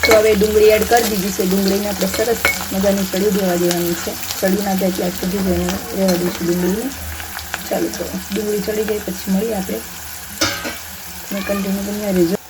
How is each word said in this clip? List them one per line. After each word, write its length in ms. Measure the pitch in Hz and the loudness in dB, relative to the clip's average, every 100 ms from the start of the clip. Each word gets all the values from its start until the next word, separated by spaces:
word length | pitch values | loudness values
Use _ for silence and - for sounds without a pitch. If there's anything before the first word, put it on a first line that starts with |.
| - | 6
હવે 200 | 220 220 | 6 6
ડુંગળી 300 | 208 214 214 | 4 4 8
એડ 200 | 214 214 | 8 6
કરી 240 | 208 233 220 | 4 4 4
દીધી 220 | 208 190 | 0 -2
છે. 160 | 190 190 | 0 2
ડુંગળીને 420 | 190 196 196 202 | 2 2 2 0
આપણે 180 | 190 190 | -2 -2
સરસ 300 | - 220 226 - 190 - | 0 0 2 0 -2 -4
મજાની 320 | 190 196 196 | 0 2 2
ચડી 260 | 190 190 208 | 0 0 2
દેવા 240 | 196 190 | 2 2
દેવાની 400 | 175 175 175 175 | 2 2 2 0
છે. 180 | 170 - - - - | -2 -4 -8 -8 -2
ચડી 220 | 190 196 | 0 0
ના 120 | 202 | 0
જાય 160 | 190 190 | 0 0
ત્યાં 200 | 180 180 | 0 -2
સુધી 280 | 185 190 196 | -2 -4 -2
જ 80 | 190 | 0
એને 220 | 175 180 196 - 196 | 0 0 -4 -4 -2
રહેવા 160 | 190 | 2
દઈશું 340 | 175 175 - 170 | 2 0 -2 -2
ડુંગળીને. 440 | 175 180 208 254 - - - - - - - - | 0 2 0 -4 -8 -10 -10 -10 -12 -10 -10 -4
ચાલો, 180 | 190 170 | -2 -2
તો 160 | - 175 185 - | -4 -6 -8 -6
ડુંગળી 260 | 202 208 208 | -4 -2 -2
ચડી 240 | 185 214 | -2 -2
જાય 140 | 214 208 | -2 -2
પછી 320 | 196 180 - | -4 -8 0
મળીએ 240 | 190 226 | 0 0
આપણે. 260 | 208 185 220 - - - - - 202 - - - - - - - - - | -2 -4 -6 -8 -14 -14 -14 -14 -4 -4 -4 -8 -10 -12 -14 -14 -14 -8
તમે 100 | 196 | -6
કન્ટિન્યુ 420 | 196 202 196 196 | -2 -2 0 -2
બન્યા 280 | 196 208 208 | -2 -4 0
રહેજો. 260 | 185 165 196 | 2 4 2